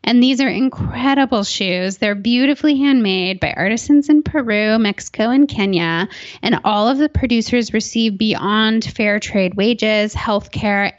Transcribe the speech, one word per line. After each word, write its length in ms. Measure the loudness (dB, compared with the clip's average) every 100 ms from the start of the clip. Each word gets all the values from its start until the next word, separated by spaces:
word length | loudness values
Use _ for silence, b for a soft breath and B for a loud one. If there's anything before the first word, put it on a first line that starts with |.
| 0
And 160 | 4
these 160 | 4 2
are 60 | 0
incredible 920 | 0 -2 -2 -6 -2 0 2 2 0
shoes. 540 | -2 -4 -2 -2 -4 -2
They're 180 | -2 -2
beautifully 640 | 0 2 2 2 2 2
handmade 600 | 2 2 2 0 -2 -2
by 100 | -4
artisans 540 | -2 -2 -2 2 2 4
in 140 | 2
Peru, 540 | 2 -2 -2 0 2 2
Mexico, 500 | 0 -2 -8 -4 0
and 180 | 2 2
Kenya. 580 | 2 0 0 0 -2 -4 B B B
And 180 | -4 -2
all 240 | 0 2 2
of 100 | 2
the 120 | 0
producers 640 | 0 0 0 0 -2 0
receive 440 | -4 -2 -2 -2 0
beyond 680 | -2 -2 0 0 2 0 -2
fair 340 | -2 0 0
trade 360 | -2 0 0 0
wages, 600 | 0 2 0 0 0 -4
healthcare, 800 | -2 -2 -4 -4 -2 0 -2